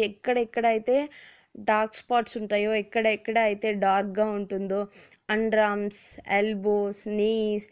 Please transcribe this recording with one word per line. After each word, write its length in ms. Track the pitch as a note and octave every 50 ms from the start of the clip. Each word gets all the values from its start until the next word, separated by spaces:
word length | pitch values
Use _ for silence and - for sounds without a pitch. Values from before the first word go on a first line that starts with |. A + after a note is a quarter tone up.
ఎక్కడెక్కడైతే 920 | G#3+ G#3 G3+ - - B3+ B3 B3 A#3 A3+ - A#3+ A3+ A#3 A3+ A3 A3 B3 B3+ C#4 D4 D4 - - - - - _ _ _ - -
డార్క్ 380 | G3+ A3 G#3+ G#3+ A3 G#3+ -
స్పాట్స్ 400 | - - - B3 A#3+ A3 - -
ఉంటాయో, 340 | A#3 G#3+ G3 G#3 G3+ G#3 G#3+ A3
ఎక్కడెక్కడ 640 | G#3+ G3+ - - A#3 A3 A3 G#3+ G3+ - A#3 A3 A3+
అయితే 260 | A3+ G#3+ G3+ G#3 - A3 G#3 G3
డార్క్‌గా 480 | G3 F#3+ F#3+ G3 G#3 G3+ F#3 G#3+ G#3+ G#3+
ఉంటుందో, 500 | G#3 G3+ G3+ G3 G3 F#3+ G3 F#3+ F#3+ G3+ G3+ G3+ - - - - _ _ _ -
అండర్ 340 | G#3+ A3 A3 A3 A3 G#3+
ఆర్మ్స్, 400 | G#3+ G#3 G#3 G#3 G3+ G3+ G3+ - - - - - - -
ఎల్బోస్, 680 | G3 G3+ G#3 A3 G#3+ G3 F#3+ G#3 G#3 G#3 G3+ G3+ G3+ - - G#3+
నీస్, 540 | G#3+ G#3+ G#3 A3 A3+ A3 G#3+ G#3+ G#3 G#3+ G#3 -